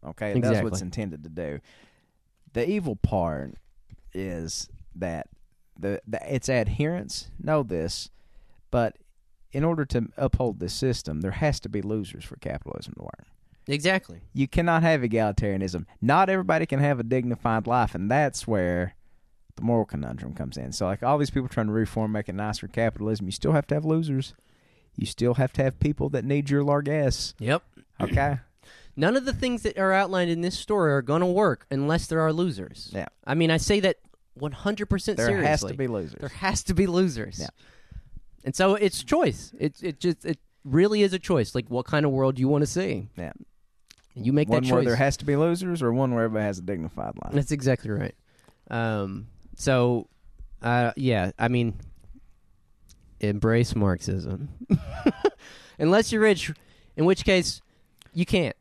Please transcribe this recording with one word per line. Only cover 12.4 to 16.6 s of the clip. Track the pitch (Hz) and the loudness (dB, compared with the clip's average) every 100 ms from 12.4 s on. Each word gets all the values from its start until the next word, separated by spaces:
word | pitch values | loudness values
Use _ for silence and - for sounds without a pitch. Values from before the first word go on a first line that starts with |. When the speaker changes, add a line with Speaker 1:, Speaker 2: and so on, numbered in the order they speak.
| 76 69 - 50 50 | -8 -8 -8 -12 -14
Speaker 1:
to | 50 | -14
work. | 50 50 - _ _ _ - | -16 -16 -20 _ _ _ -4
Speaker 2:
Exactly. | 147 160 190 - 85 - | 0 2 0 -2 -20 -10
Speaker 1:
You | 131 135 | -2 0
cannot | - 170 165 | 2 4 4
have | 165 156 | 4 4
egalitarianism. | 120 113 107 98 104 95 95 87 76 - | 2 2 2 2 0 0 -2 -4 -8 -4
Not | 113 156 190 | 2 4 4
everybody | 190 185 160 | 2 2 0